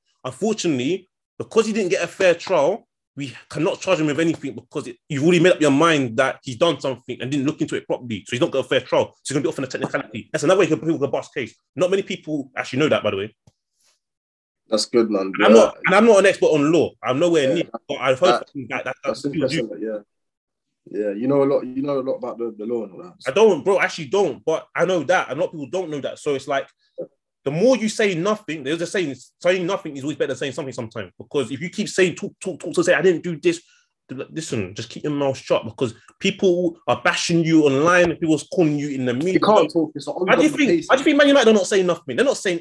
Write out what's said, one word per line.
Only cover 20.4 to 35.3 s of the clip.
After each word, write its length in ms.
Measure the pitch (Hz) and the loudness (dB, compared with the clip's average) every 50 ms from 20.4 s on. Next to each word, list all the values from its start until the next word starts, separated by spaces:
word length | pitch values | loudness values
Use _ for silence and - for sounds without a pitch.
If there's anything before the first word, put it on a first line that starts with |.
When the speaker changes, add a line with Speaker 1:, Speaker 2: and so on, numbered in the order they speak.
| _ _ _ _ _ _ _ _ - - | _ _ _ _ _ _ _ _ -18 -10
Speaker 2:
yeah. 100 | - 101 107 | -6 -6 -4
Yeah, 60 | 104 | -4
you 160 | 101 104 123 131 | -4 -2 -2 0
know 140 | 143 139 | 2 2
a 20 | 139 | 2
lot, 220 | 139 139 127 120 | 2 2 0 -2
you 160 | 127 127 135 | -4 -6 -6
know 180 | 143 143 139 135 | -4 -4 -4 -4
a 0 | |
lot 140 | 127 131 131 | -4 -4 -6
about 240 | 123 123 120 - 113 | -6 -8 -10 -8 -8
the, 160 | 117 113 104 | -8 -8 -8
the 80 | 104 104 | -10 -8
law 200 | 113 120 117 104 | -6 -6 -6 -6
and 80 | 95 | -8
all 100 | 87 - | -14 -18
that. 100 | - - - _ - | -20 -20 -20 _ -8
Speaker 1:
I 40 | 131 | -2
don't, 320 | 135 196 220 214 180 143 | 2 4 4 4 4 2
bro, 140 | 117 185 196 | 0 0 0
I 80 | 170 170 | 0 0
actually 220 | 185 - - 156 | -2 -4 -6 -8
don't, 360 | 123 185 202 196 151 117 - | -4 -2 0 0 -2 -4 -4
but 240 | - 160 160 143 - _ - | -4 -4 -4 -4 -4 _ -4
I 120 | 143 170 | -2 0
know 160 | 180 185 170 | 0 0 0
that. 280 | 139 127 180 175 - - | 0 0 0 0 0 -2
A 40 | 127 | -4
lot 120 | 147 180 | -6 -6
of 40 | - | -6
people 160 | - 156 139 - | -6 -10 -10 -6
don't 220 | 175 190 185 156 | -6 -6 -6 -6
know 100 | 151 139 | -8 -8
that. 180 | 123 123 - - | -8 -8 -10 -8
So 160 | - 151 139 | -4 -4 -4
it's 140 | 131 - 143 | -4 -4 -4
like, 180 | 139 139 135 - _ _ _ _ _ - 170 - _ _ _ _ _ _ - | -4 -4 -4 -8 _ _ _ _ _ -16 -16 -16 _ _ _ _ _ _ -6
the 60 | 135 | -6
more 260 | 147 165 214 262 262 | -2 2 4 4 4
you 140 | 202 220 214 | 4 0 -2
say 240 | - - 214 202 180 | -2 0 0 0 0
nothing, 500 | 156 175 208 214 214 - - 156 160 123 | 0 -2 -2 -2 -4 -6 -10 -10 -8 -6
there's 160 | 135 165 160 | -6 -6 -4
a 60 | 175 | -4
saying: 280 | - - 196 175 143 131 131 - _ _ _ | -4 -4 -4 -4 -4 -6 -10 -16 _ _ _
saying 240 | - 175 185 190 175 | 0 0 0 0 0
nothing 320 | 170 196 185 - 160 139 143 | -4 -4 -4 -6 -10 -10 -8
is 40 | |
always 140 | 131 151 139 | -8 -6 -4
better 120 | - 160 139 | -4 -4 -4
than 100 | 127 113 | -4 -6
saying 140 | 151 135 | -6 -8
something 200 | 127 170 147 131 | -6 -8 -10 -10
sometimes. 400 | 120 127 117 110 - 117 95 87 _ - | -10 -10 -10 -10 -10 -12 -12 -12 _ -20
Because 320 | 120 _ - 143 127 110 | -12 _ -4 -4 -4 -4
if 100 | 135 127 | -6 -8
you 80 | 170 175 | -8 -8
keep 220 | - - 190 - | -6 -8 -8 -4
saying, 240 | - - 190 175 - | 0 0 0 0 0
"Talk, 180 | - 208 180 - - | -4 -10 -14 -12 -12
talk, 180 | - 190 147 - | -12 -12 -10 -10
talk," 120 | - 170 | -10 -6
to 100 | 147 180 | -2 0
say, 120 | 160 175 165 | 2 2 2
"I 80 | 143 | 2
didn't 200 | 170 190 170 156 | 2 2 2 0
do 160 | - 175 165 139 | -2 -8 -6 -2
this," 240 | 156 175 165 - - _ _ _ _ _ _ _ _ - | -2 -2 -2 -2 -6 _ _ _ _ _ _ _ _ -16
th-, 200 | 131 131 - - | -14 -14 -14 -12
listen, 440 | - 156 156 - 135 110 95 90 104 | -12 -12 -8 -6 -6 -6 -6 -6 -8
just 140 | 120 113 - | -12 -14 -14
keep 140 | - - - | -12 -10 -8
your 80 | 151 | -6
mouth 240 | 147 143 143 135 | -4 -2 -2 -2